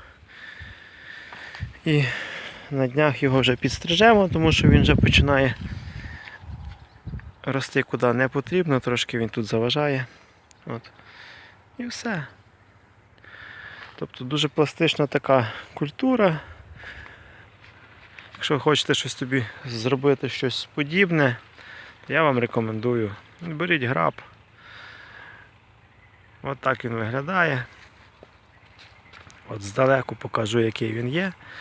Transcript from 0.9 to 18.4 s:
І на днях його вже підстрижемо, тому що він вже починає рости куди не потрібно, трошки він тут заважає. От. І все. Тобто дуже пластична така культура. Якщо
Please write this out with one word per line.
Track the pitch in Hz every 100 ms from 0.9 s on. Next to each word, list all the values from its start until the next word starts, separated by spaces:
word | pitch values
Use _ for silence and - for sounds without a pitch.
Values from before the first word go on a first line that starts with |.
| - - - - - - - - - 160
І | 147 131 - - - - - -
на | 139 127
днях | 135 151 127
його | 139 131
вже | 127 123
підстрижемо, | 131 - - 170 226 214 185
тому | 165 160
що | 151 147
він | 147
вже | - 147
починає | - - 143 135 135 - - - - - - - - - - - - - - - - - - - -
рости | 131 - 139
куди | - 120 123
не | 120 131
потрібно, | 143 - 180 165 131
трошки | - 120 - 120
він | 110
тут | - 107
заважає. | 113 120 147 147 135 123 - _ _ _ _ -
От. | 117 - - - - - - - - _ -
І | 240
все. | - 233 185 135 - _ _ _ _ _ _ _ - - - - - - - - -
Тобто | - -
дуже | 127 147 147
пластична | - 143 - 160 - 143
така | 143 - 135 110 - -
культура. | - 143 - 262 247 196 156 - - - - - - - - - - - - - - - - - - -
Якщо | -